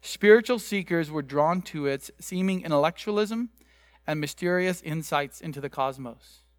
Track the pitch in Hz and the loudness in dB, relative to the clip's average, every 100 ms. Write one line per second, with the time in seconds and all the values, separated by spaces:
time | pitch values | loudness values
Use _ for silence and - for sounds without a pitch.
0 | - - 202 220 226 240 - 202 175 170 | -12 0 8 8 8 -2 0 -4 0 -2
1 | 151 156 139 143 151 180 180 156 143 139 | -2 -6 -4 2 2 2 -4 -4 -4 -4
2 | - - - 185 190 185 160 151 151 175 | -8 -16 -8 -2 0 0 0 2 2 0
3 | - 208 208 226 240 _ _ _ _ _ | -4 -2 0 -2 -6 _ _ _ _ _
4 | - 151 147 - 180 180 185 180 160 156 | -6 -4 -4 -4 0 2 0 -2 -4 -6
5 | 151 151 143 - 165 143 139 139 135 131 | -2 -2 -2 -8 -10 -8 -8 -2 -4 -4
6 | 127 117 - - _ | -12 -14 -20 -20 _